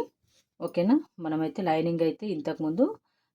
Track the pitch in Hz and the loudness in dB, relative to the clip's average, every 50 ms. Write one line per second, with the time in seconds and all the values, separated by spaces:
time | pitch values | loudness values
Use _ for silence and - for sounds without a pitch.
0 | 480 - _ _ _ _ _ _ _ _ _ - 170 170 - 175 175 214 277 311 | 4 2 _ _ _ _ _ _ _ _ _ -10 -8 -4 0 2 4 4 4 2
1 | - _ _ - 165 156 156 160 160 156 - - 190 170 156 160 165 170 170 160 | 2 _ _ -10 -6 -4 -2 -2 -2 -2 -2 -2 0 2 2 2 2 2 2 2
2 | 165 160 151 - 214 214 175 151 143 165 151 - 160 156 165 202 277 403 440 - | 2 0 0 -2 -4 -6 -4 -4 -4 -4 -4 -2 -2 -2 2 2 2 2 0 -6
3 | _ _ _ _ _ _ | _ _ _ _ _ _